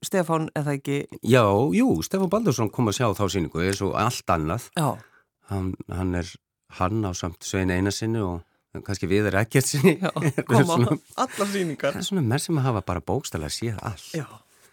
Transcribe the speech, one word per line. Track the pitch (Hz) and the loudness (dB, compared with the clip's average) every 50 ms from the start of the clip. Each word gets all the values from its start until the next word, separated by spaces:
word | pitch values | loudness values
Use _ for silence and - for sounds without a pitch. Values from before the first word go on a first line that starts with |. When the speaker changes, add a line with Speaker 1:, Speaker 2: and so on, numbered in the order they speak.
| - | -8
Speaker 1:
Stefán, | - - 190 175 160 165 160 160 143 - | -2 0 0 2 2 0 0 0 -2 -4
er | 156 147 | -4 -2
það | 147 143 | -2 -2
ekki? | 139 - 143 139 143 - - - - - | -4 -2 -2 -2 -2 -4 -6 -10 -6 0
Speaker 2:
Já, | - 120 127 113 101 98 101 123 156 - | 4 6 6 8 8 6 4 4 4 4
jú, | 202 254 262 - 80 - | 4 4 4 2 0 0
Stefán | - - 190 190 175 | -2 -2 -2 0 2
Baldursson | 185 214 240 202 127 - 117 104 - | 0 2 2 2 2 2 0 -2 0
kom | - 123 110 | 0 0 2
að | 98 - | 2 2
sjá | 127 113 95 | 2 0 2
þá | - 104 92 | 2 0 0
sýningu, | 82 98 85 76 - 80 85 | 0 0 -2 -2 -2 -2 0
eins | 95 98 95 | 0 0 0
og | 101 92 - | -2 -2 0
allt | 67 104 117 - - - | 0 0 0 -2 -4 -2
annað. | - 90 82 76 78 87 117 - - - | 0 0 0 0 0 -2 -4 -6 -8 -4
Speaker 1:
Já. | - 156 139 107 113 - - _ _ _ _ _ _ _ - | -2 -2 -2 -2 -4 -10 -20 _ _ _ _ _ _ _ -8
Speaker 2:
Hann, | 101 98 95 92 92 - - - | -6 -4 -4 -4 -6 -8 -10 -10
hann | - 90 92 92 90 | -6 -4 -2 -2 -2
er, | 87 85 85 - - _ _ _ _ _ _ | -2 -4 -6 -10 -20 _ _ _ _ _ _
hann | - - 92 90 107 113 107 | -6 -2 -2 -2 0 -2 -2
ásamt | 95 90 - - 90 87 - - | -4 -4 -6 -6 -8 -8 -8 -10
Sveini | - - 95 92 92 90 90 | -6 -2 -2 0 0 0 0
Einarssyni | 95 101 98 - - 110 113 113 | 0 0 -2 -2 -4 -4 -2 -2
og | 104 92 87 82 - _ _ _ _ _ - | -2 -4 -4 -6 -10 _ _ _ _ _ -16
kannski | - - - 101 95 - 82 | -14 -8 -8 -8 -6 -2 0
Viðari | 92 104 107 101 92 95 | 0 2 2 2 2 0
Eggertssyni. | 110 - - 143 131 - - 143 131 190 156 - | 0 2 2 0 0 0 0 4 4 4 4 4
Speaker 1:
Já, | 185 165 - | 0 -4 -2
Speaker 2:
<laughs> | 160 | -2
Það | 170 151 - - | -2 -2 -2 -2
er | - | 0
Speaker 1:
koma | - 240 226 135 | 2 4 4 6
Speaker 2:
svona, | 175 165 - 120 214 - - - _ - | 6 4 2 4 2 2 -2 -4 _ -6
Speaker 1:
allar | - 240 254 - - 202 202 | -4 -4 -4 -2 -4 -4 -2
sýningar. | 196 202 185 165 143 - - 139 - | -2 -2 -2 -2 -4 -4 -4 -4 -2
Speaker 2:
það | - 175 | -2 -4
er | - | -2
svona | 196 190 147 | 0 0 2
menn | 107 117 151 | 2 2 0
sem | - - 170 151 | 0 0 0 2
hafa | 127 135 120 104 - | 2 2 0 0 -2
bara | - 87 87 | -2 -4 -4
bókstaflega | - - 92 131 - - - 87 76 76 | -2 -2 -4 -4 -4 -6 -6 -6 -6 -6
séð | - - - 120 113 - | -6 -6 -6 -6 -6 -6
allt. | - - 95 80 - - - | -8 -8 -10 -10 -12 -10 -8
Speaker 1:
Já. | 165 139 - - - _ _ _ _ _ _ | -8 -8 -8 -12 -20 _ _ _ _ _ _